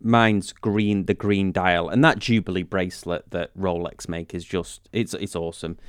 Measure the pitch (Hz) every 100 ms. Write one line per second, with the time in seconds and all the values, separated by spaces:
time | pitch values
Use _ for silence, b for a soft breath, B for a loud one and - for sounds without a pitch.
0 | 113 117 113 104 95 - 110 104 104 101
1 | 90 98 101 101 95 92 90 87 85 110
2 | 160 110 120 113 95 92 87 95 90 -
3 | 87 85 - 87 - 90 95 85 85 -
4 | - 85 82 90 - 92 82 - _ 113
5 | 110 - 98 87 82 - 82 85